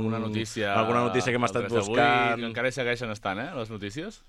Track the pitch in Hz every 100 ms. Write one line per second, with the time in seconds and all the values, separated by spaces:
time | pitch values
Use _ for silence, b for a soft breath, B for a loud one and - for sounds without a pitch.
0 | 110 113 113 107 110 113 101 101 113 120
1 | 120 123 131 120 120 120 101 117 101 120
2 | 120 120 120 117 117 117 127 135 120 120
3 | 117 104 101 95 147 151 107 107 101 123
4 | 202 -